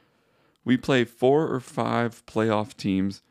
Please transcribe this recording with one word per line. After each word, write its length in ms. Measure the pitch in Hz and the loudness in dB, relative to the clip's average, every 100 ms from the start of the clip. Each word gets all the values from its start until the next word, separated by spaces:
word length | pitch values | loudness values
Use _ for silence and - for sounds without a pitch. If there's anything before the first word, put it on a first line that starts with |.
| _ _ _ _ _ _ | _ _ _ _ _ _
We 140 | - 123 | -2 0
play 260 | - 135 | 2 0
four 480 | 117 - 127 143 160 | 0 0 2 2 0
or 80 | 127 | -4
five 640 | - - 117 117 117 - - | -6 -6 -4 -2 -4 -6 -8
playoff 520 | 110 110 107 107 - | -2 0 0 -2 -6
teams 460 | 107 95 98 98 _ | -2 -2 -2 -6 _